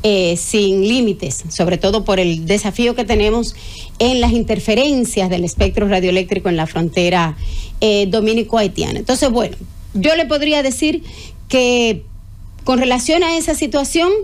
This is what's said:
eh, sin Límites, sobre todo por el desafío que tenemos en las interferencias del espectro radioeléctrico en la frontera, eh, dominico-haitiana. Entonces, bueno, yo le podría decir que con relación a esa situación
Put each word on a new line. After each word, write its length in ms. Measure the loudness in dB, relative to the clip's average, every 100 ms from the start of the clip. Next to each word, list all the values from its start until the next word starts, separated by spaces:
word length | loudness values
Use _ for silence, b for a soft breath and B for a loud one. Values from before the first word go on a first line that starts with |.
eh, 340 | 2 2 2 0
sin 500 | 0 2 2 2 2
Límites, 560 | 2 2 0 -4 -6 -8
sobre 300 | -2 0 2
todo 260 | 0 0
por 160 | 0 2
el 240 | 2 0
desafío 500 | 0 0 0 0 0
que 120 | 0 0
tenemos 480 | 2 2 2 -2 -8 B B B 0
en 220 | 0 2
las 120 | 2
interferencias 1000 | 2 0 -2 0 2 2 2 0 0 0
del 140 | 0
espectro 440 | -2 0 0 2 2
radioeléctrico 640 | 2 2 0 0 -2 0
en 60 | 0
la 100 | 0
frontera, 680 | -2 -2 0 2 2 0 -2 B B B -2
eh, 260 | 2 2 2
dominico-haitiana. 880 | 2 2 0 0 0 0 -2 -4 -4
Entonces, 320 | -2 0 2
bueno, 260 | 0 -2 -6 -14 -16 -8
yo 200 | -2 2 2
le 100 | 2
podría 360 | 0 2 2
decir 400 | 0 0 0 -2 B B B B -2
que 540 | 2 2 2 2 -2 -6 -18 -18 -18 -18 -8
con 140 | 0 2
relación 440 | 2 0 2 2
a 160 | 2 0
esa 160 | -2
situación 580 | -2 0 0 0 2 2 2